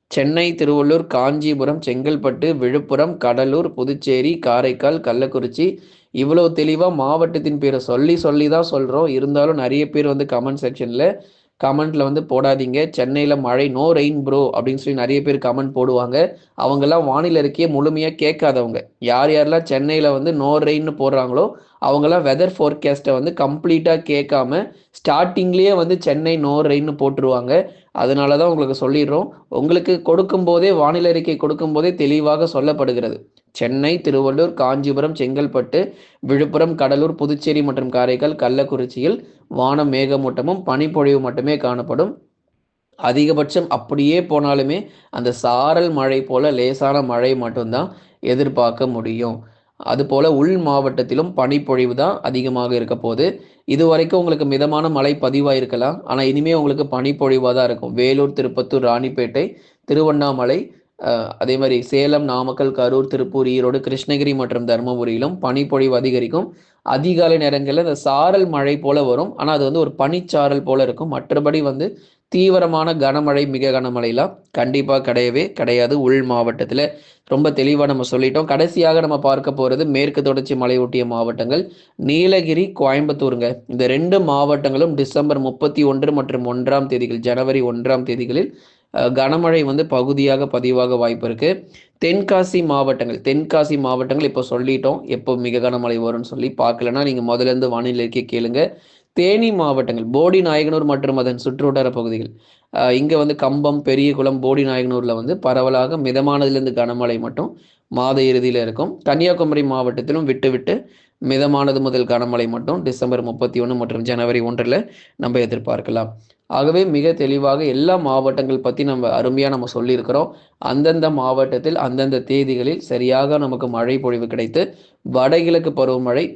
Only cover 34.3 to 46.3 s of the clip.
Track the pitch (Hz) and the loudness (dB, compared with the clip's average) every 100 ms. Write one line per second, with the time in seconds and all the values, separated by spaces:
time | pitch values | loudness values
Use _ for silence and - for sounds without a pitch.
34.3 | 139 170 - 131 139 143 139 151 156 127 | 2 0 0 0 0 0 0 -2 -2 -4
35.3 | 135 147 131 113 160 196 - - _ - | -2 -2 -2 0 -2 -2 -8 -20 _ 0
36.3 | 139 151 - 165 160 135 139 160 170 147 | 0 2 2 0 2 0 2 0 -2 -4
37.3 | 147 160 147 143 131 127 123 123 127 147 | -2 -2 0 0 -2 -2 0 0 2 -2
38.3 | 151 123 131 139 131 123 123 156 226 - | 0 0 0 0 -4 -4 -2 -2 -2 -8
39.3 | - - 135 131 147 147 131 135 139 131 | -20 -8 -2 0 0 0 0 0 0 -2
40.3 | - 151 190 180 131 156 156 139 139 127 | -4 -4 -4 -2 -2 0 2 2 2 0
41.3 | 127 139 147 123 120 117 127 190 - _ | -2 -2 -2 -2 -4 -2 -2 -2 -6 _
42.3 | _ _ _ _ _ _ - 123 131 147 | _ _ _ _ _ _ -6 -2 2 2
43.3 | 151 143 180 170 135 - 143 143 175 175 | 2 0 -2 0 -4 -4 0 2 2 0
44.3 | 151 143 139 135 185 - - _ - 123 | 0 2 2 0 -4 -8 -18 _ -4 -4
45.3 | - 120 123 143 170 175 147 135 135 135 | -2 0 2 2 2 2 0 0 0 0